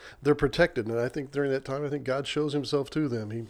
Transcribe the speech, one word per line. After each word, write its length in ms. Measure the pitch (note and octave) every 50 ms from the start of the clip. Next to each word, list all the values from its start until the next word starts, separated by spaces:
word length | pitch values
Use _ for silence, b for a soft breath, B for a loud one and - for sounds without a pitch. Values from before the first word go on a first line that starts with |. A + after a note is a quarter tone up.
| B B B B
they're 140 | - C#3+ D3
protected. 520 | - D3 C3 - - E3+ E3+ - B2 G#2+
And 120 | A2+ A2+ A#2
I 80 | A#2+
think 240 | C3 - D3+ C3+ B2+
during 180 | B2 C#3 C#3+ C#3
that 120 | C3+ C3+ -
time, 220 | - C3+ C#3+ D3
I 40 | C#3
think 140 | D3 C#3+ B2
God 240 | B2+ B2+ C#3 C3
shows 240 | - - D3+ D3+ D3
himself 380 | C#3 D3 C3+ - D3 C#3+ C3+ -
to 180 | - D#3 D#3
them. 240 | C#3 A#2+ A2+ G#2+ G#2
He 140 | A2+ A#2 A2+ A2